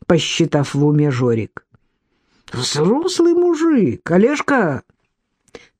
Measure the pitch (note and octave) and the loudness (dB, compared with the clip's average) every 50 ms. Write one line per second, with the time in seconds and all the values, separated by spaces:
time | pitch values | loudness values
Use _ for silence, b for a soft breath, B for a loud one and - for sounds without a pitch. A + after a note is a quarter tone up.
0 | - - F3+ D#3 - - - - E3 D3+ - D3 C#3 - - C#3 D3 D3+ D3 D3 | -2 0 0 0 0 -2 -2 -2 -2 0 0 -2 -2 -2 -2 0 0 2 2 2
1 | D3 D3 C3 A#2+ C3 A#2+ A#2 A2 G#2 - _ - - _ _ _ _ _ _ _ | 2 0 0 0 -2 -2 -2 -2 -4 -8 _ -18 -20 _ _ _ _ _ _ _
2 | _ _ _ _ _ _ _ _ _ - - A#2+ B2+ - - D3 D#3 F#3 A#3+ D4 | _ _ _ _ _ _ _ _ _ -14 -10 -8 -8 -6 -4 -2 0 0 0 0
3 | F4 F4+ - - E4+ E4+ E4+ F4 F4 F4 E4 D4 E4 E4 D4+ B3 F#3 B2+ G#2 - | -2 -2 0 2 2 2 4 4 2 2 0 0 0 0 2 2 2 0 -2 -4
4 | - - E3 F3+ G#3+ B3+ D4+ - - - C#4+ B3+ G3+ D#3 C3+ - - _ _ _ | -4 0 2 4 4 2 2 -2 -2 -2 0 0 0 -2 -4 -6 -10 _ _ _
5 | _ _ _ _ _ _ _ _ _ B B B B B B | _ _ _ _ _ _ _ _ _ B B B B B B